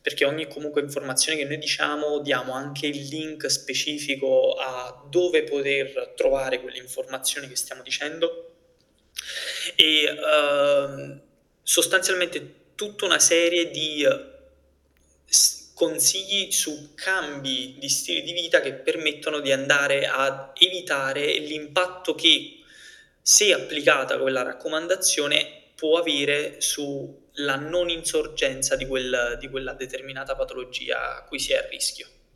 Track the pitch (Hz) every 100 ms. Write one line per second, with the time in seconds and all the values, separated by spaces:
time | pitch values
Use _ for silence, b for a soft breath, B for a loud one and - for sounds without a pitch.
0 | - - 139 156 151 - 151 147 143 156
1 | 139 131 - 156 139 151 147 - 151 147
2 | 151 147 147 131 123 131 143 139 147 143
3 | 139 156 156 151 139 123 - 131 - 147
4 | 143 135 135 131 131 131 135 127 123 -
5 | 143 156 175 160 156 143 139 139 131 -
6 | 123 - 131 135 131 127 127 127 123 -
7 | 131 131 131 147 139 143 - 127 127 -
8 | 147 160 170 165 - _ _ _ _ _
9 | _ - B B B B B - 156 156
10 | 147 - 151 151 147 143 143 143 139 139
11 | 143 139 _ _ _ _ - - 165 185
12 | 185 185 175 156 139 - _ - 208 -
13 | 196 156 - 170 170 175 170 - 156 151
14 | 139 - - - - _ _ _ _ _
15 | _ _ _ - - - - - 165 156
16 | - 190 190 202 190 - - 147 143 -
17 | 185 190 151 143 135 131 131 135 - -
18 | - 165 160 175 165 160 139 131 147 160
19 | 156 147 156 151 139 135 139 143 143 139
20 | - 131 135 139 - - 180 185 170 143
21 | 135 139 147 151 151 151 147 180 180 185
22 | - 156 160 147 110 - B B B B
23 | B B - - 208 175 - 151 143 147
24 | 127 131 135 131 123 - 160 156 170 185
25 | - - 143 147 - - _ - 156 165
26 | 165 143 143 143 151 - - - 143 139
27 | 120 - _ - 143 135 151 175 175 170
28 | 165 160 151 151 139 131 131 135 131 131
29 | 127 127 120 120 135 135 131 131 131 131
30 | 135 135 139 135 131 127 123 - 127 123
31 | 127 127 - 139 - 131 - - - -
32 | - _ _